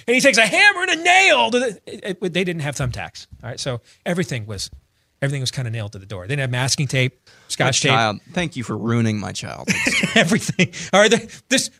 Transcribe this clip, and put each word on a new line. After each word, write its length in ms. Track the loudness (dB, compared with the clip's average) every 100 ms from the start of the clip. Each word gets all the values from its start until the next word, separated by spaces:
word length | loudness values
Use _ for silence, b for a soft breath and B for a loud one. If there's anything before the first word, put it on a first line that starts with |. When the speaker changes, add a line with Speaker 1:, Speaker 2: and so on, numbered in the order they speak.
| B
Speaker 1:
and 80 | 4
he 40 |
takes 200 | 4 6
a 80 | 4
hammer 340 | 6 4 4
and 180 | 0 0
a 40 |
nail 480 | 4 4 6 4 2
to 80 | 0
the, 220 | -2 -6 -14
it, 320 | -12 -8 -6
it, 140 | -4
they 100 | -2
didn't 200 | -2 -4
have 120 | -6 -4
thumbtacks. 520 | -4 -4 -10 -12 -20 -18
All 60 | -14
right, 80 | -10
so 220 | -8 -8 _ b
everything 440 | -6 -4 -2 -4 -8
was, 240 | -10 -10 -14 _ _ _ -6
everything 200 | -4 -4
was 100 | -4
kinda 180 | -6 -6
nailed 220 | -6 -8
to 80 | -12
the 80 | -14
door. 160 | -12
They 60 | -6
didn't 120 | -4
have 100 | -2
masking 360 | -2 -2 -2 -2
tape, 420 | 0 0 -2 _ b b
scotch 320 | 0 0 2
Speaker 2:
That 80 | 2
Speaker 1:
tape. 60 | 4
Speaker 2:
child, 240 | 2 -2 -8
thank 240 | -6 -6 -6
you 80 |
for 120 | -8 -4
ruining 440 | 0 0 2 -2
my 120 | -6
childhood. 440 | -10 -10 -10 -4 -2 0 0
Speaker 1:
<laughs> 200 | 0 2
Everything. 580 | 4 2 0 -2 -2 B B
All 100 | 4
right, 100 | 6
the, 300 | 4 -2 -14 -2
this, 200 | -2 -2 _